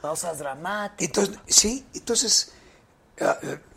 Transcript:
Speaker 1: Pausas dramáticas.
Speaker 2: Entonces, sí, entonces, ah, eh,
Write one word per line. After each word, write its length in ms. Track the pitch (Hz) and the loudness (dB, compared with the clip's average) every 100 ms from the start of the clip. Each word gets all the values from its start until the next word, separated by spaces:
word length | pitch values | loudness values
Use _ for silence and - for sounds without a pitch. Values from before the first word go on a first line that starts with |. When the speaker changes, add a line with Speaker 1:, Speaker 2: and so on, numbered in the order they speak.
Speaker 1:
Pausas 380 | 147 160 175 147 | -6 -4 -4 -6
dramáticas. 680 | 143 135 180 208 202 - 170 | -6 -6 -4 -4 -6 -4 -2
Speaker 2:
Entonces, 320 | 208 202 - - | 0 0 -2 2
sí, 380 | - 208 269 - | 4 4 0 -8
entonces, 580 | - - 226 220 - - - - - _ _ _ - | -8 -2 0 4 2 0 -8 -20 -20 _ _ _ 0
ah, 180 | - - | 0 0
eh, 160 | 147 151 - | -4 -10 -12